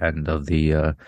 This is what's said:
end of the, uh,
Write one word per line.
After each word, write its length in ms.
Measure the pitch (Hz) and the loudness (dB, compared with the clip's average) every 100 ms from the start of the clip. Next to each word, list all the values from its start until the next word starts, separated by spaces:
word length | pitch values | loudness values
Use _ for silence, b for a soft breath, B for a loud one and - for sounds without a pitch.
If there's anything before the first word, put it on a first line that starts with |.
end 300 | 85 78 78 | -2 -2 -2
of 160 | 80 73 | -2 0
the, 260 | 80 78 | 0 2
uh, 200 | 78 76 73 | 2 0 -2